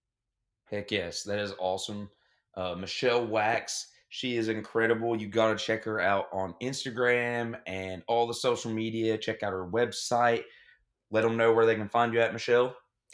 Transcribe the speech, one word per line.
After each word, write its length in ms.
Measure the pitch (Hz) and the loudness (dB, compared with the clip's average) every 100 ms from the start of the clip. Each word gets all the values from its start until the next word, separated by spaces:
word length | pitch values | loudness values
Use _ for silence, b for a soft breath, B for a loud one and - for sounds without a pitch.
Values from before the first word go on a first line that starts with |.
| _ _ _ _ _ _ - | _ _ _ _ _ _ -10
Heck 200 | 104 101 | -8 -4
yes, 320 | 104 85 85 | -4 -4 -8
that 140 | 101 104 | -6 -4
is 160 | 101 98 | -4 -4
awesome. 520 | 92 95 - 104 101 _ _ _ _ | -2 -2 -6 -10 -12 _ _ _ _
Uh, 200 | 95 92 | -8 -6
Michelle 520 | 87 92 - 127 120 117 | -6 -8 -2 2 2 0
Wax, 640 | 110 107 113 - - - b b | 0 2 0 -4 -10 -10 b b
she 260 | - 131 120 | -8 -4 -2
is 120 | 110 | -2
incredible. 680 | 107 107 117 113 113 117 113 | -2 -2 0 2 2 0 -2
You 120 | 104 | -2
gotta 280 | 110 110 107 | 2 2 2
check 260 | - 110 | -2 -2
her 140 | 110 110 | -2 0
out 300 | 92 98 92 | 2 2 0
on 240 | 95 95 - | -4 -6 -6
Instagram 960 | 123 131 135 113 123 123 120 120 117 113 - | -8 -6 -6 0 2 2 0 -2 -4 -8 -10
and 360 | 95 95 90 - | -8 -8 -8 0
all 200 | 117 117 | 2 2
the 80 | |
social 360 | 117 131 117 117 | 0 0 0 -2
media. 480 | 110 113 117 110 110 | -4 -2 0 0 0
Check 240 | - 107 | -2 -4
out 100 | 101 | -4
her 140 | 95 90 | -4 -2
website. 760 | 110 120 - - 120 120 117 - b b b b _ - | 0 0 -2 -2 2 4 2 -2 b b b b _ -2
Let 140 | 110 | 2
'em 140 | 113 113 | 2 4
know 140 | 113 | 6
where 140 | 113 113 | 6 6
they 80 | |
can 140 | 107 101 | 4 0
find 240 | 120 120 | 2 2
you 80 | 113 | 4
at, 120 | 113 | 2
Michelle. 440 | 113 - 120 127 - _ _ _ | 0 2 4 4 -2 _ _ _